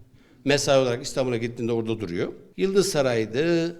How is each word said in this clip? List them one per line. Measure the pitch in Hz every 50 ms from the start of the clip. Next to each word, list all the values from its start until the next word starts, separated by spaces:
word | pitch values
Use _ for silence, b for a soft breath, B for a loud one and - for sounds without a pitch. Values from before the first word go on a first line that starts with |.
| - _ _ b b b b b b
mesai | 135 143 139 - 151 139 135
olarak | 131 123 120 123 139
İstanbul'a | - - 147 127 127 120 113
gittiğinde | 117 120 120 127 117 117
orada | 120 117 113 113 113 110
duruyor. | 104 87 85 92 135 - - - - - _ -
Yıldız | 185 196 190 196 165 -
Sarayı'ydı, | - 151 135 127 120 113 110 107 107 127 160 170 170 165 165 170 170 -